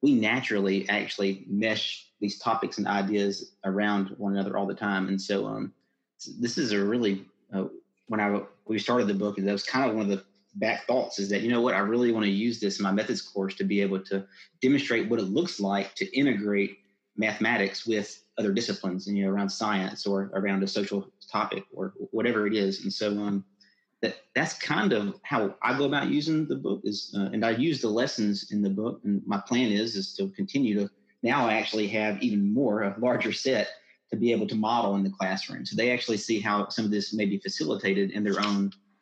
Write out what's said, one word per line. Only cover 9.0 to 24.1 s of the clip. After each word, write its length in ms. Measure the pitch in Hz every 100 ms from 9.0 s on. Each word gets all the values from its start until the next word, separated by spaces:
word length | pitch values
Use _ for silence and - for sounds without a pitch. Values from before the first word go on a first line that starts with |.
| 104
the 60 |
book, 220 | 98 104 101
that 160 | 98
was 100 | 98
kind 260 | - 127 131
of 60 |
one 100 | 110
of 60 | 101
the 140 | 98 - _ _
back 320 | 101 110 - -
thoughts 320 | 123 - -
is 100 | 98
that, 140 | 101
you 80 | 113
know 100 | 120
what, 140 | 120
I 60 | 95
really 320 | 101 120 120
wanna 160 | 113 101
use 320 | 98 117 113
this 180 | 101 95
in 40 |
my 100 | 101
methods 280 | 101 107 101
course 360 | - 101 95 -
to 80 |
be 180 | 98 101
able 180 | 98 95
to 240 | - 98 98 - - -
demonstrate 480 | 131 139 139 117 101
what 80 | 117
it 60 |
looks 360 | 95 120 180 -
like 340 | 98 98 - -
to 100 | 101 131
integrate 640 | 143 104 104 101 101 - _ _ _ -
mathematics 720 | 110 107 113 117 98 - 113
with 360 | 107 101 - _ -
other 140 | 107
disciplines, 540 | 101 113 98 95 92 101
and, 120 | 101
you 60 |
know, 60 | 98
around 180 | 101 98
science 580 | - 107 98 95 - 101
or 240 | 98 98
around 280 | 98 101 98
a 40 | 98
social 440 | 107 101 101 - _ -
topic 380 | 107 107 98 -
or 220 | - 98 101 101
whatever 360 | 110 117 110 104
it 80 |
is. 280 | 107 98 98
And 100 | 101
so, 180 | - 107
um, 340 | 104 104 101 - _ _ _ _ -
that, 140 | 110